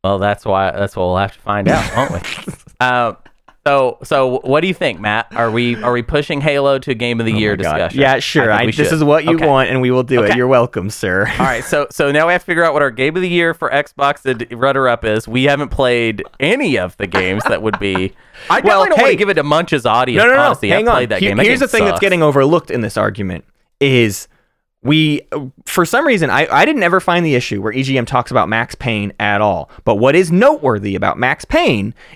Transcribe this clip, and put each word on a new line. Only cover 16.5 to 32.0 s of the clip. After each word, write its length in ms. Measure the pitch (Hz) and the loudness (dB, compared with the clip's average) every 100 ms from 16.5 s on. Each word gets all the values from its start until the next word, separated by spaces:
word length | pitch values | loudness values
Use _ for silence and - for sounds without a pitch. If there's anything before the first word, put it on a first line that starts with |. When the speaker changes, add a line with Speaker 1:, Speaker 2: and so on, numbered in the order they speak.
| 254 240 117 | 0 0 -2
Speaker 1:
of 200 | 90 - | -4 -6
the 100 | 101 | -4
games 340 | 98 92 101 107 | -2 -2 -2 -2
that 160 | 95 | -2
would 180 | 107 104 | -2 -2
be. 340 | 101 92 92 - _ | -2 -2 -4 -8 _
Speaker 2:
<laughs> 180 | - - | -20 -2
Speaker 1:
I 100 | - | 0
Speaker 2:
Well, 20 | 196 202 | 2 2
Speaker 1:
definitely 60 | 190 | 2
don't 80 | 302 | 4
wanna 100 | 262 | 2
Speaker 2:
hey. 40 | 185 | 2
Speaker 1:
give 140 | 202 | 0
it 60 | 170 | 0
to 80 | |
Munch's 420 | 147 151 175 147 117 | 2 0 0 0 2
audience. 360 | 113 127 120 | 2 2 2
Speaker 2:
No, 80 | 233 | 4
no, 60 | 269 | 4
no. 60 | |
Speaker 1:
Honestly, 260 | 285 190 101 | 2 0 0
Speaker 2:
Hang 220 | 190 226 | 0 2
Speaker 1:
I 20 | |
Speaker 2:
on. 60 | 202 | 0
Speaker 1:
played 120 | 123 | 0
that 100 | 98 | -2
Speaker 2:
Here, 80 | 190 | 0
Speaker 1:
game. 80 | 101 | 2
That 80 | 202 | 2
Speaker 2:
here's 140 | 254 | 2
Speaker 1:
game 60 | 269 | 0
Speaker 2:
the 60 | |
thing 140 | 226 202 | 0 0
that's 60 | 170 | 0
Speaker 1:
sucks. 60 | |
Speaker 2:
getting 200 | 196 180 | 0 2
overlooked 480 | 156 139 135 165 - | 2 4 2 2 0
in 120 | 123 | -4
this 160 | 104 - | -4 -2
argument 480 | 104 101 95 87 _ _ _ _ | -4 -4 -8 -8 _ _ _ _
is 480 | 139 131 113 98 - _ _ _ _ _ | 2 4 2 0 -14 _ _ _ _ _
we, 380 | 127 156 156 147 _ 143 135 _ - | 0 2 2 -2 _ -10 -10 _ -6
for 200 | - 170 | -2 0
some 200 | 240 302 | 0 2
reason, 240 | 214 147 | 2 2
I, 160 | 131 156 | 0 2
I 140 | 139 226 | 2 2
didn't 180 | 302 | 2
ever 160 | 175 180 | 0 0
find 260 | - 175 165 | 0 0 2
the 100 | 127 | 0
issue 260 | - 101 | -2 -6
where 100 | 107 | -4
E 120 | 120 | -4
G 140 | 135 135 | -2 -2
M 80 | 117 | 0
talks 260 | 127 - | -2 0
about 180 | 123 85 | 0 0
Max 260 | 113 117 - | -2 -4 -6
Payne 380 | 123 107 101 - | -6 -4 -6 -4
at 200 | 104 101 | -2 0
all. 300 | 104 85 73 - - | 0 -2 -8 -6 -2
But 100 | 104 | 2
what 180 | 127 160 | 4 4
is 160 | 180 | 2
noteworthy 640 | 175 262 302 135 107 101 92 | 4 4 2 0 -2 -2 -2
about 220 | 95 - | -2 0
Max 280 | 127 147 - | -2 -4 -2
Payne 480 | 320 330 117 101 - | 0 2 0 -4 -10